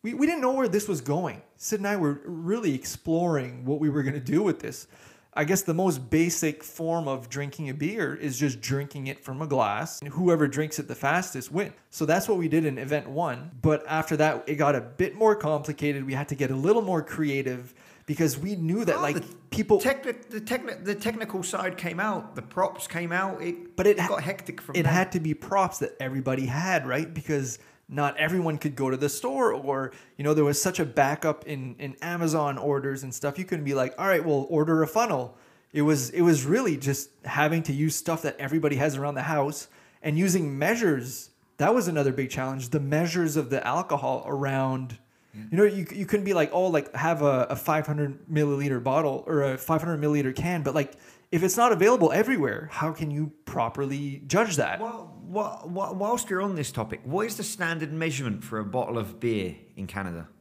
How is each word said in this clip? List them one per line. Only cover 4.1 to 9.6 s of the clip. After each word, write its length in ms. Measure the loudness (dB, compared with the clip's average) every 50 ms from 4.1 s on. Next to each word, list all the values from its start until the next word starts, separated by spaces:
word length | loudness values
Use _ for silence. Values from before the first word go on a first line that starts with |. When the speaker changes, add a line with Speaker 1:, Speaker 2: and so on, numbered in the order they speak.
| -2 -4
Speaker 1:
do 240 | -2 2 2 2
with 180 | 4 2 0 -2
this. 260 | -6 -10 -10 -12 -16 _ -20 -20 -20 -20 -20 _ _ _ -2
I 100 | -2 2
guess 180 | 2 2 2
the 120 | 2 0 0
most 360 | 2 2 2 2 0 -2 0
basic 540 | 4 4 4 4 2 0 0 -2 -2 -4 -12
form 420 | -18 -10 -6 -2 -2 -2 0 0
of 220 | -2 -4 -4 -6 -8
drinking 400 | -8 -6 -6 -6 -6 -8 -8 -6
a 60 | -4
beer 400 | -2 -2 -2 -2 -2 -4 -4 -4
is 240 | -4 -6 -6 -2 0
just 220 | 0 0 0 -2
drinking 460 | -4 -2 -2 -2 -2 -6 -8 -8 -8
it 160 | -8 -8 -10
from 180 | -10 -10 -8 -6
a 60 | -2
glass. 540 | 0 2 2